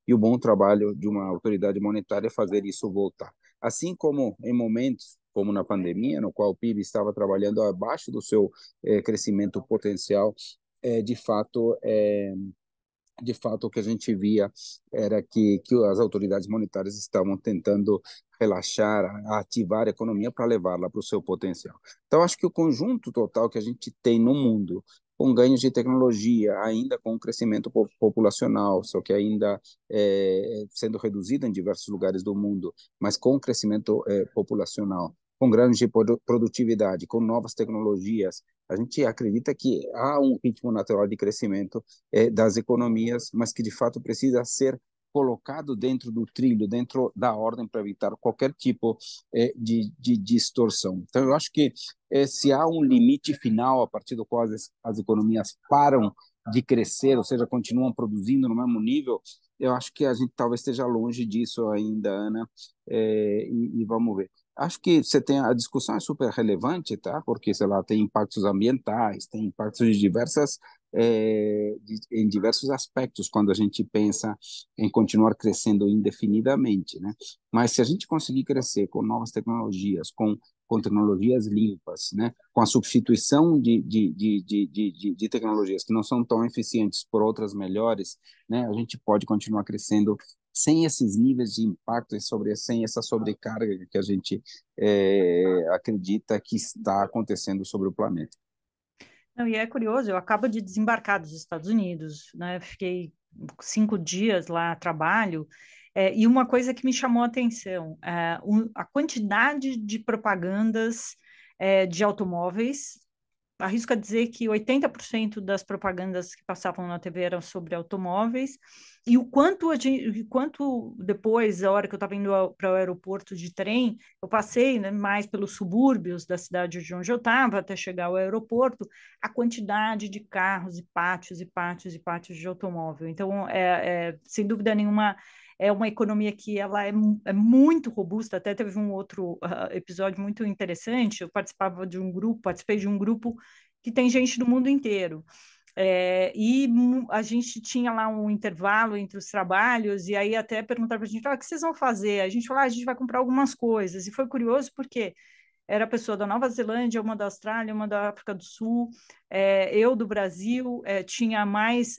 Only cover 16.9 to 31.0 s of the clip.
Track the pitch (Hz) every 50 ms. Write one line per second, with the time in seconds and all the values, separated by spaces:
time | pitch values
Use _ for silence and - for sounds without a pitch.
16.9 | 104 107 - - - 101 92 98 98 95 - 113 104 85 - 104 101 101 101 107
17.9 | 101 92 - - - - _ _ _ - 113 107 95 90 87 - - - 107 104
18.9 | 107 104 95 92 101 104 104 107 107 107 98 - - 120 104 87 107 110 117 110
19.9 | - - 113 113 107 101 104 120 - - 120 117 117 101 87 92 90 87 92 87
20.9 | - 107 - - 107 98 - - 92 85 - 92 85 - - - - _ _ -
21.9 | - _ _ - - 156 175 175 - - - 175 - - 165 160 127 113 165 233
22.9 | 254 - - - - 120 110 101 - 113 117 113 - 117 104 117 123 - - 120
23.9 | - _ - 120 117 113 117 120 139 147 135 120 110 104 98 87 90 95 - _
24.9 | - _ _ _ _ - - 131 120 120 123 131 135 123 131 131 127 127 117 127
25.9 | 127 131 127 123 113 101 107 117 120 113 107 104 101 98 104 110 110 113 127 135
26.9 | 127 - - 113 113 113 - 117 113 - 120 110 107 101 92 113 - 110 107 -
27.9 | _ - 113 107 - 113 110 101 - - 127 110 107 107 101 101 95 92 92 -
28.9 | - 92 - - 98 104 104 107 107 104 110 101 101 92 _ - - _ _ -
29.9 | 107 107 104 101 98 98 98 95 92 95 98 113 117 107 104 104 - - - 110
30.9 | 110 104